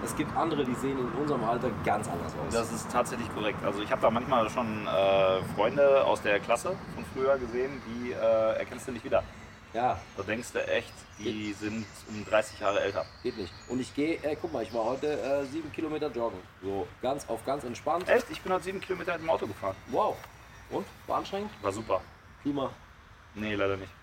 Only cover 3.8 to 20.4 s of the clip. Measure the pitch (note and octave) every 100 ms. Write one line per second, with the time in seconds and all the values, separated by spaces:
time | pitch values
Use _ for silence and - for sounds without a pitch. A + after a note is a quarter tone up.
3.8 | G#2 A2 - A2+ - A2 G#2+ - A2+ G#2+
4.8 | G#2 - G2 G2 F#2+ F#2+ F2 E2+ G#2+ C#3
5.8 | C#3+ C#3 - G#2+ G#2 G2+ F#2+ A#2 E3+ F#3+
6.8 | - - E2+ C3+ C3+ C#3 B2 B2 C3 C#3
7.8 | A2+ A#2+ B2 - A2 A2 A2 A2 - A#2+
8.8 | B2 A#2 C3+ G#2+ - - - - - G#2+
9.8 | B2 - - - G2 A2 A#2+ - - A2+
10.8 | A#2 - - - G#2+ G#2+ G#2 G2 G#2+ A2
11.8 | G#2 - - G#2+ G2+ G#2+ - - G#2 G2+
12.8 | G2 F#2 D#2+ - B2 A2+ F2 - - B2+
13.8 | B2 - D3+ E3 C#3+ D3+ F3 C#3+ A2 A#2+
14.8 | A2 C3 D3+ D3 A#2 C#3+ C3+ D3+ D3+ -
15.8 | D#3+ D3+ D3 A#2 A#2 F#2+ - - F#2+ G2
16.8 | F2 - B2 C#3+ - A2+ - C#3+ B2+ A#2
17.8 | - E3+ F3+ A#3 B3 D#4+ F#3+ F#3 F3 G3
18.8 | - F3+ - E3+ D#3+ E3 - G2 G2 F#2+
19.8 | - C#3 - - - -